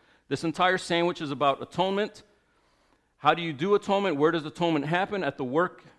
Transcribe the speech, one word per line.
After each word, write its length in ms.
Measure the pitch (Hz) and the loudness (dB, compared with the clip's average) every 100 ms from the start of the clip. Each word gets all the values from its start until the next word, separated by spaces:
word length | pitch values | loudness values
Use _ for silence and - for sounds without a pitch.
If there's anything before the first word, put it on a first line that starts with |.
| _ _ - | _ _ -8
This 140 | 139 | -4
entire 360 | 165 156 180 185 | -4 0 2 2
sandwich 420 | - 170 170 - | 0 0 0 -2
is 100 | 151 | -6
about 320 | 139 143 135 | 0 0 0
atonement. 600 | 117 - 190 196 214 - _ _ _ _ _ _ _ _ _ _ | -4 -2 -2 0 -4 -8 _ _ _ _ _ _ _ _ _ _
How 140 | 147 | 2
do 100 | 165 | 2
you 100 | 165 | 0
do 240 | 135 185 202 | -4 0 0
atonement? 400 | 202 196 196 139 | 2 0 0 2
Where 160 | 156 | 2
does 120 | 165 | 2
atonement 420 | 147 - 170 156 143 | -4 -2 0 0 0
happen? 360 | 175 196 202 | -2 -2 -2
At 160 | 147 - | -4 -4
the 60 | |
work, 400 | 127 147 180 - - | -2 0 0 -2 -20